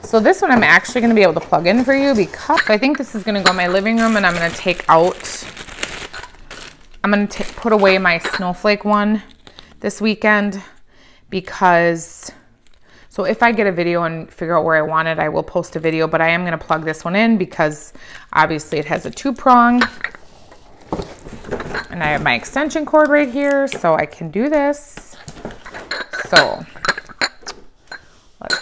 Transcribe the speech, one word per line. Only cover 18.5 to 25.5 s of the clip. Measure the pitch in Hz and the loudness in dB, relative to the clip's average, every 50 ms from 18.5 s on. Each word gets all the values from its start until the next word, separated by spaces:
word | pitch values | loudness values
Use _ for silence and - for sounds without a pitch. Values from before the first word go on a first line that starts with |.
| 160 151 147 - - 147 | 2 -4 -4 -6 -6 -6
it | 151 | -4
has | 151 165 185 - | -4 -4 -6 -6
a | - | -8
two | - - - 277 | -12 -6 -6 -6
prong | 247 - - 262 247 240 240 240 240 247 247 - - - - - - - - - - - - - - - - - - - - - - - - - - - - - - - - - - - - - - - - - | -6 0 4 6 6 8 6 6 4 2 2 0 -2 -10 -12 -12 -12 -16 -20 -20 -20 -20 -20 -20 -20 -20 -20 -20 -20 -20 -12 -10 -10 -10 -8 -12 -14 -18 -18 -16 -16 -16 -12 -10 -10 -10 -10 -10 -10 -10 -10 -10
and | - 175 | -8 -4
I | 160 151 | -2 -2
have | 151 139 | -2 0
my | 147 143 120 | 0 0 -2
extension | 117 - - - 269 302 302 - 320 302 | -2 -4 -6 -4 -4 -4 -2 -2 -4 -4
cord | 294 - 302 302 285 | 2 4 4 4 6
right | 294 294 294 254 | 4 2 2 0
here, | 233 277 285 285 277 277 277 | -2 -2 0 0 0 0 0
so | 269 - - - 170 156 | -2 -4 -2 0 0 2
I | 156 156 | 2 0
can | 151 - - 170 160 | -4 -6 -12 -12 -6
do | 147 196 233 294 | -4 -2 -2 0
this. | 311 294 285 285 294 285 - - - - - - - - - - - - - - | 0 0 0 0 -2 -4 -8 -10 -8 -8 -8 -8 -10 -12 -18 -18 -18 -14 -14 -14